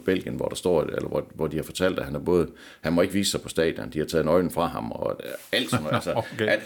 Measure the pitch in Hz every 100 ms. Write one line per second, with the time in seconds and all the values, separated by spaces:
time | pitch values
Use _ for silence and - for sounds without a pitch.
0 | - 92 - 64 - - 92 85 73 -
1 | - 73 - - 78 76 71 - 90 85
2 | 65 71 73 87 80 - - - - 85
3 | 92 95 98 - - - 80 - 50 76
4 | 76 85 78 87 87 82 85 55 55 -
5 | - - - - - - - 113 76 -
6 | 87 113 - 113 107 -